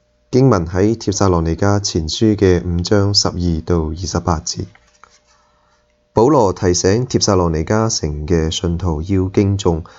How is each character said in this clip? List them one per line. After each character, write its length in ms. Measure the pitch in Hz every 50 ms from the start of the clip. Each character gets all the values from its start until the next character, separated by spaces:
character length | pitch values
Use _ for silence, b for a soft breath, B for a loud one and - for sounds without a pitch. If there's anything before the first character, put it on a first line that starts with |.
| _ _ _ _ _ -
經 200 | - 127 135 131
文 180 | 110 92 82
喺 260 | 85 90 90 101 110 113
帖 200 | 113 - 107 95
撒 160 | - 101 95
羅 120 | 90 85
尼 140 | 82 82 82
迦 240 | - 101 101 101 101
前 300 | 101 - - 90 78 78
書 260 | - - 113 107 107
嘅 260 | 104 101 92 90 87 87
五 160 | 90 87 85
章 320 | 90 - 107 101 98 101 101
十 160 | - - 90
二 320 | - 87 87 87 85 87 -
到 180 | - 87 85 80
二 120 | 78 78
十 240 | 85 92 76 - 87
八 220 | 85 92 82 80
節。 240 | - - - - 101 - - _ _ _ _ _ b b b b b b b b b b b b b b b b b b b _ _ _
保 160 | - 110 113
羅 240 | 139 160 135 110 92
提 220 | 90 - 104 90 87
醒 320 | - - 92 98 120 127
帖 160 | - - 110
撒 140 | - - 101
羅 140 | 92 87 85
尼 140 | 80 78 80
迦 260 | 85 107 110 110 110
城 380 | - - - 76 73 73 76
嘅 240 | 73 87 82 78 80
信 260 | 80 - - 87 85
徒 240 | 85 90 87 78 76
要 280 | 87 90 98 92 92 92
敬 280 | - 107 101 98 101
重 280 | 98 - 90 85 80 85 B B